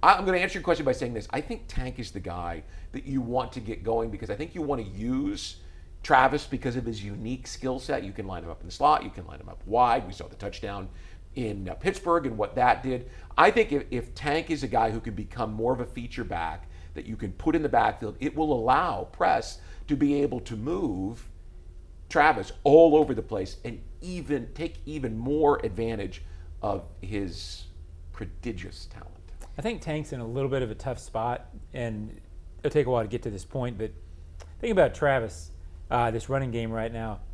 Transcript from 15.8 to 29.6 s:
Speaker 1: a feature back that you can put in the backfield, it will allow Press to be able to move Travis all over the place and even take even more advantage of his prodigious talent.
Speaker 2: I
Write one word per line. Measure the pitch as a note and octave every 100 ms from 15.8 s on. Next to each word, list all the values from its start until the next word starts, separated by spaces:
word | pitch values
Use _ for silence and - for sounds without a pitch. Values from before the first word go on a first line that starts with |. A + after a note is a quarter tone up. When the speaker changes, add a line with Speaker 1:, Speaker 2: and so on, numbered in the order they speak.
Speaker 1:
a | A#2
feature | - A#2+ -
back | A#2 F2 E2 D#2 - - -
that | D2+ -
you | G#2+
can | G2+
put | F#2 D#3+
in | D#3
the | D3
backfield, | A#2+ A2+ - A2 G#2
it | C#3
will | C#3+ D#3
allow | C3 A2+ C3+ F3 G2+ -
Press | - F3 B2 - - - - -
to | C#3+
be | C#3+ C#3+
able | C#3+ B2
to | B2 A2
move | A#2+ F#3 D#3+ F#2 F#2+ A#2+ - - - - - - - - -
Travis | D#3+ D3+ B2 F#2+ -
all | - D3+ E3 D3+
over | D3
the | A2+
place | - G#2 F#2+ -
and | B2 A2 - -
even | F3+ F3+ C3+ C#3+ A#2
take | - E3+ - -
even | D#3 B2 A2
more | B2 D3+ D3 C#3
advantage | A2 F#2+ A2+ A2 F#2+ - - - - -
of | G#2 F#2+ - -
his | F#2 G#2 F#2+ E2 - - - - - - -
prodigious | - F#2+ - B2 - F2+ - -
talent. | G#2 - - - - -
Speaker 2:
I | -